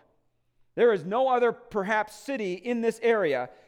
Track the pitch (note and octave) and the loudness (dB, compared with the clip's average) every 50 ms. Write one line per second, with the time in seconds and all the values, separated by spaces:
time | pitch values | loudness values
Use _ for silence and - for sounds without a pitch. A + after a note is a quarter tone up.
0 | _ _ _ _ _ _ _ _ _ _ _ _ _ _ _ D#3+ A3 A#3+ G#3+ F#3 | _ _ _ _ _ _ _ _ _ _ _ _ _ _ _ 4 4 4 4 2
1 | D3 F3+ G3+ B3 C4 C4 B3+ A#3+ A#3+ A#3 A3+ - - - - G#3 F#3+ F#3+ A3 G#3+ | -2 -4 -2 0 0 2 2 2 2 0 0 -2 -10 -8 -6 -4 -2 0 -2 -2
2 | G#3 - - - - - C#4 A#3+ G#3+ F#3 F3 F#3+ - A#3+ B3 A#3 A3+ A#3 A3+ A3+ | -2 -4 -8 -14 -8 -8 -6 -4 -4 -4 -4 -6 -4 -4 -4 -2 -2 -2 -2 0
3 | - A#3 A#3 G#3+ F#3+ D3+ C3+ B2 B2+ B2+ - - - | 2 2 2 2 2 0 0 -2 -2 -6 -10 -18 -20